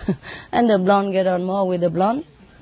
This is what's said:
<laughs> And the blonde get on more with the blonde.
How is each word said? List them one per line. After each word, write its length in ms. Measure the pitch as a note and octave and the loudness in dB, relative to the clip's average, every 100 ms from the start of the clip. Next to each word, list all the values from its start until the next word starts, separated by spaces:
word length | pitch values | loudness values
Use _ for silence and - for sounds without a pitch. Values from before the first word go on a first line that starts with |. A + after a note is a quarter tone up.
| - | -6
<laughs> 440 | C#3+ - - - | -6 -8 -18 -4
And 160 | A#3+ A#3 | 0 2
the 100 | G3 | 4
blonde 320 | F#3 G3+ G3 | 4 2 2
get 160 | F#3+ F#3 | 0 0
on 160 | F3+ | 0
more 240 | F#3 G3 F#3 | -2 -2 -2
with 140 | F3 | 0
the 80 | F3 | 0
blonde. 340 | E3 G3+ C4+ - - - - | 0 0 -2 -8 -18 -20 -18